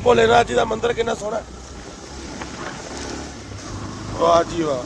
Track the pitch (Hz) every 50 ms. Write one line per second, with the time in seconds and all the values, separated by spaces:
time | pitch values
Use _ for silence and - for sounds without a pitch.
0 | 220 240 240 226 226 226 233 240 233 226 240 240 233 226 220 220 220 240 240 226
1 | 233 233 226 - 196 214 226 220 - - - - - - - - - - - -
2 | - - - - - - - - - - - - - - - - - - - -
3 | - 69 69 - - - - - - - - - - - - - - - - -
4 | - - - - 165 165 170 170 170 165 165 170 160 151 139 123 120